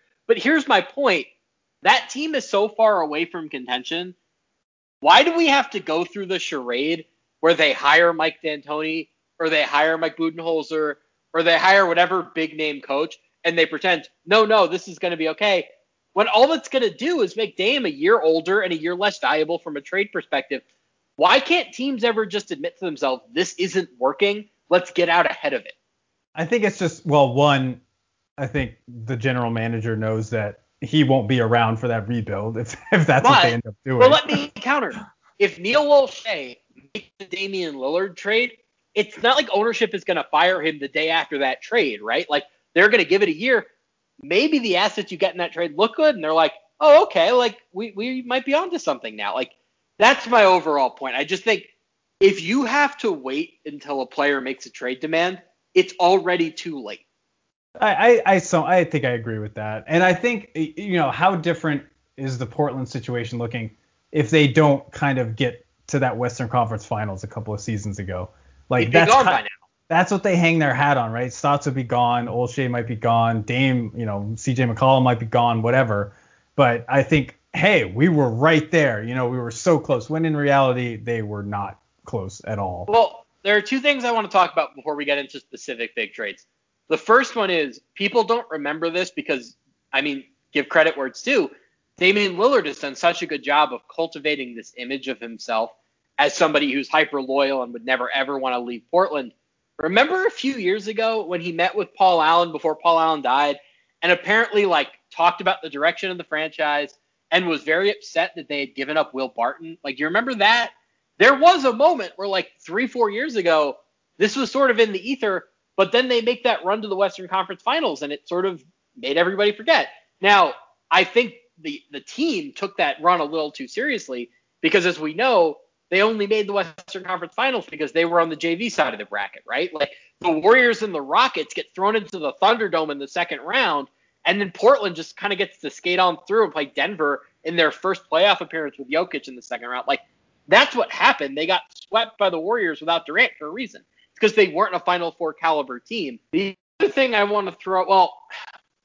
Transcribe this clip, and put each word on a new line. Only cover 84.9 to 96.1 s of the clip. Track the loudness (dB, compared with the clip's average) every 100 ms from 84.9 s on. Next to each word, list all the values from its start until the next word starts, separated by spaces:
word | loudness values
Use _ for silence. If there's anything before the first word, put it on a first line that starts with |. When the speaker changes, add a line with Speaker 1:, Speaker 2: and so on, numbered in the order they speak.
| -6
Speaker 1:
we | -2
get | -4
into | -4 -14
specific | -18 -16 -12 -8 -8 -6
big | -8
trades. | -8 -10 -10 _ _ _ _ _
The | -6
first | 4 4 4 -4
one | -2
is, | 0 -2 -8 _
people | -6 -2 0
don't | 0 -2 -4
remember | -8 -6 -4 -4
this | -4 -6
because, | -8 -6 -6 -6 _ _ _ _
I | -4
mean, | -4 -8 -12 _ _
give | -6 0
credit | 2 2 0
where | -8
it's | -6
due. | -2 0 -2 -8 _ _ _ _
Damian | 2 2 -2 0
Lillard | 2 2 -2
has | -8
done | -10 -2
such | 0 0
a | -6
good | -8
job | -2 0 0
of | -4 -12
cultivating | -8 -8 -6 -6 -4 -8 -14
this | -18 -16
image | -10 -8 -8
of | -10
himself | -12 -14 -6 -4 -4 _ _ _ _